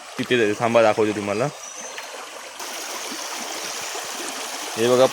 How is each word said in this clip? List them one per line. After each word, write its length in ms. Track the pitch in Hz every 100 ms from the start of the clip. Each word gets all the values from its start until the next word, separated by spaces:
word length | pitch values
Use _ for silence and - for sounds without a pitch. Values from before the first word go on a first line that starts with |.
| - -
तिथे 200 | 123 127
जायचो. 220 | 104 104
थांबा, 220 | 117 117
दाखवतो 340 | 110 107 107 107
तुम्हाला. 320 | 101 104 143 - - - - - - - - - - - - - - - - - - - - - - - - - - - - - - - - 107
हे 140 | 117
बघा, 160 | 123 131